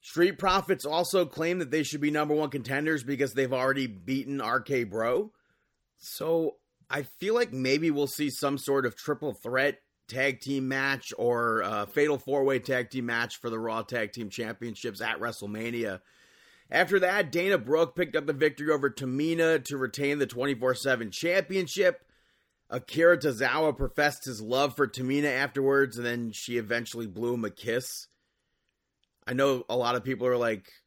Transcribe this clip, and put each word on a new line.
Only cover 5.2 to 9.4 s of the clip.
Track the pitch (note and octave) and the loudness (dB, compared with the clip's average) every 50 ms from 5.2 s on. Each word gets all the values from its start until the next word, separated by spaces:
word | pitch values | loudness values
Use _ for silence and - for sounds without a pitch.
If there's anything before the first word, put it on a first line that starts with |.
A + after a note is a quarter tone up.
| G#3+ G#3+ _ _ _ _ _ _ _ _ _ _ _ _ _ _ | 0 -4 _ _ _ _ _ _ _ _ _ _ _ _ _ _
So | - - - - D#3 D#3+ E3 E3 E3 D3+ - _ _ _ _ _ _ _ | -18 -16 -10 -6 -2 0 2 2 2 0 -4 _ _ _ _ _ _ _
I | - C#3+ C#3+ | -4 -4 -4
feel | - - - - G3 A3 | -6 -10 -8 -4 0 2
like | A#3+ - C3 A2+ | 2 0 0 -2
maybe | C3 C3 C3 C3+ D3+ D#3+ E3 | -2 2 2 2 4 4 2
we'll | D3+ C#3+ D3 | 2 2 0
see | C3+ - - D3+ C#3+ | -2 -2 -2 -2 -2
some | C3 - - C#3 C#3 C3+ | -2 0 -2 -2 -2 -2
sort | - - C#3 C#3 C3 | 0 0 2 2 2
of | A#2+ G#2+ - | 0 -4 -4
triple | - - D3 A#2+ - D3 A2+ | -6 -6 -6 -4 -4 -8 -8
threat | - | -6